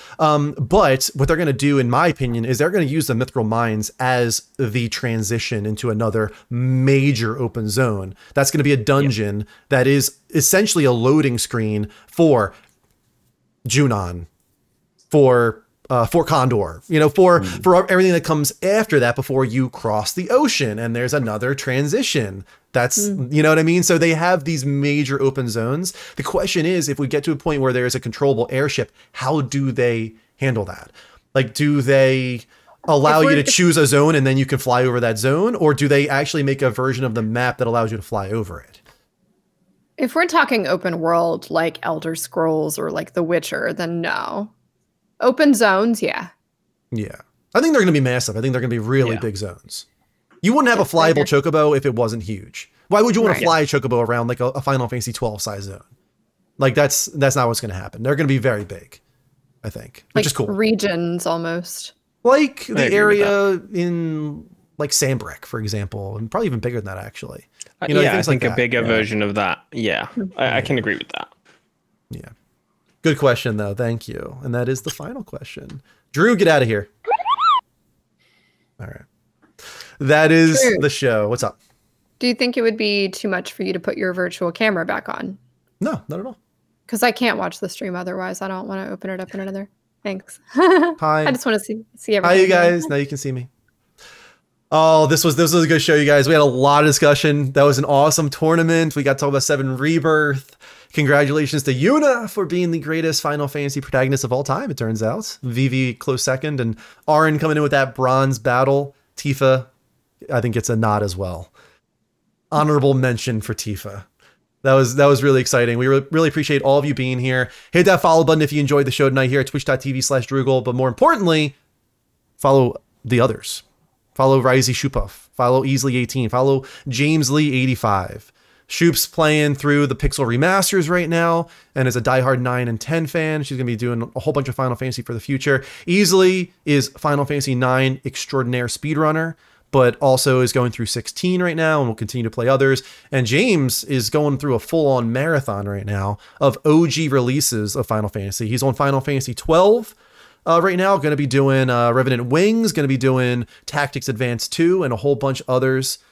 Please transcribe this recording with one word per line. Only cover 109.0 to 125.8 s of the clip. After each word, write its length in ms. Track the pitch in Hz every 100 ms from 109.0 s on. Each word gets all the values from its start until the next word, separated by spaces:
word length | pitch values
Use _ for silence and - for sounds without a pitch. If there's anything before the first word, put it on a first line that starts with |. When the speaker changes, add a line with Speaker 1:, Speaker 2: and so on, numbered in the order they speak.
| _ -
Speaker 1:
Tifa, 520 | 143 135 135 131 123 _ _ _ _ _ -
I 100 | 120
think, 140 | 120 113
gets 140 | -
a 40 | 113
nod 280 | 110 104
as 120 | 101 90
well. 360 | 92 87 92 _ _ _ _ _ _ _ _ _ -
Honorable 440 | 151 151 147 139 135
mention 460 | 127 117 - 110
for 120 | -
Tifa. 520 | 107 107 98 101 98 - _ _ _ _ _
That 100 | 139
was, 220 | 135 123 135
that 100 | 143
was 160 | 135
really 200 | 139 131
exciting. 360 | 127 127 120 117
We 80 | 127
re-, 180 | 135 135
really 200 | 160 160
appreciate 340 | 160 143 143
all 160 | 139 143
of 60 | 143
you 100 | 135
being 240 | 127 127
here. 320 | 131 127 123 - -
Hit 120 | 170 202
that 160 | 180
follow 220 | 175 160
button 180 | 147 160
if 100 | 147
you 80 | 147
enjoyed 280 | 143 143 135
the 40 |
show 160 | - 135
tonight 200 | 135 127
here 120 | 139
at 60 | 131
twitch 180 | 143 -
dot 160 | 131
T 100 | 139
V 100 | 131
slash 240 | - 135 113
Droogle. 360 | 135 131 131
But 100 | 123
more 140 | 123 131
importantly, 680 | - 302 277 180 160 147 - _ _ _ _ _ _ _ _
follow 440 | 139 139 123 - _ _ 104
the 140 | 120
others. 420 | 113 104 - - _ _ _ _ _
Follow 260 | - 135 135
Risey 340 | 127 131 127 120
Shupov. 340 | 135 123 101
Follow 540 | - _ - 123 131
Easley 320 | 135 135